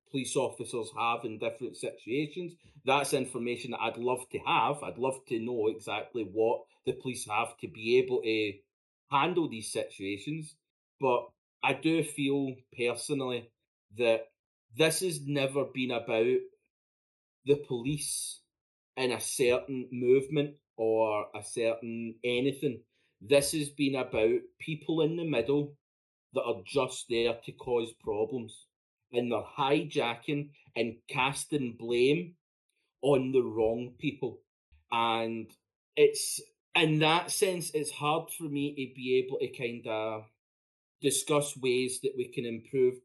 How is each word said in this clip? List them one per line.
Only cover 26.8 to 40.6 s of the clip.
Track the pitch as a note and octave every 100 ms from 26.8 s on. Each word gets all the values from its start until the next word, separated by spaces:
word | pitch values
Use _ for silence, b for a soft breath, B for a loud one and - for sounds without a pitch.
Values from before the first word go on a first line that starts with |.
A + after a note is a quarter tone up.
| C3 - -
there | A#2 A#2 A2+ -
to |
cause | - - A#2+ A2+ -
problems. | - G#2 A2 C3 A2 - _ _ _ _ _ B2
And | B2
they're | G#2+ - -
hijacking | C3+ D3 D#3 C#3+ A#2+ A#2+ - C#3+ D3 b b A#2
and | A#2 A2+ -
casting | C3+ C3 C#3+ - D3 B2 A2+
blame | A#2 A#2+ C3 D#3+ F3 - _ _ _ _ _ -
on | C#3 C3+ C3
the | B2+
wrong | A2+ A2 A2 A#2 B2 -
people. | D3+ - B2 - _ _ _ _ -
And | A#2 A#2 A2+ A2+ A2+ A2 - _ _ _ -
it's, | D3 - - - - _ _
in | - D#3+ D#3
that | D#3 E3 -
sense, | - - - D#3 D3+
it's | C#3+
hard | - D3 D#3+ D#3+
for | - D#3+
me | C#3+ C#3+
to | C#3+ B2+ C3
be | B2+ B2+
able | B2+ C#3
to | B2+
kinda | - A#2+ A#2+ A2+ A2 A2 G#2+ A2 _ _ _